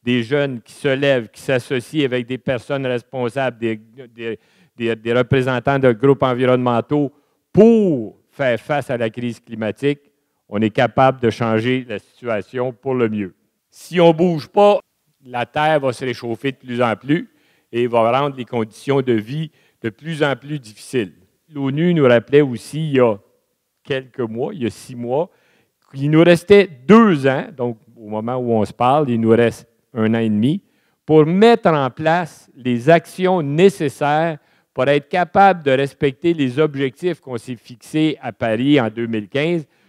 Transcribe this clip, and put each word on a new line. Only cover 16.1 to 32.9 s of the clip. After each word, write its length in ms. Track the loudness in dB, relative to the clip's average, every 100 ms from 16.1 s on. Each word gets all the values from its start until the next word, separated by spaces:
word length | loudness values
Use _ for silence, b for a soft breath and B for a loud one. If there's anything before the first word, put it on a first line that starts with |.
| -8 -8 -8 -8
de 60 | -8
plus 260 | -8 -2
en 140 | -2 -2
plus 340 | -4 -4 -4 _ _ _ _
et 160 | -4 0
va 340 | 2 2 2
rendre 160 | -2 -6
les 80 |
conditions 580 | -8 -6 -6 -8 -4 -2
de 100 | 0
vie 400 | -2 -4 -10 -10 _ _ _
de 60 | -12
plus 360 | -12 -12 -4
en 100 | -4
plus 240 | -4 -8 -12
difficiles. 540 | -12 -20 -8 -6 -6 -10 _ _ _
l'onu 420 | -8 -6 -2 0
nous 120 | 2 4
rappelait 340 | 4 2 0
aussi, 380 | 0 -4 -10 -10
il 180 | -2 2
y 40 |
a 160 | 2 0 _ _ _ _ _ _
quelques 380 | -10 -8 -8 -10
mois, 320 | -8 -8 -10
il 80 | -6
y 40 | -8
a 40 |
six 240 | -8 -14
mois, 360 | -14 -6 -6 -6 _ _ _ _ _ _
qu'il 180 | -6 0
nous 120 | 4
restait 460 | 6 4 6 4 4 0 6
deux 400 | 6 6 4 0
ans, 200 | -2 -4 -8
donc 220 | -8 -8 _ -20
au 120 | -10
moment 280 | -8 -6 -6
où 160 | -2
on 120 | -2
se 80 | -2
parle, 360 | 0 0 2 0
il 120 | 0
nous 100 | 2
reste 360 | 4 4 -2 -12 _ _
un 200 | -4 -2
an 40 | 0
et 100 | 0
demi, 340 | 0 0 -2 -8 _ _ _ 2
pour 180 | 4
mettre 440 | 4 4 4 4 2
en 200 | 0 0
place 600 | -2 -2 0 -2 -12 _
les 360 | -8 -4 0 4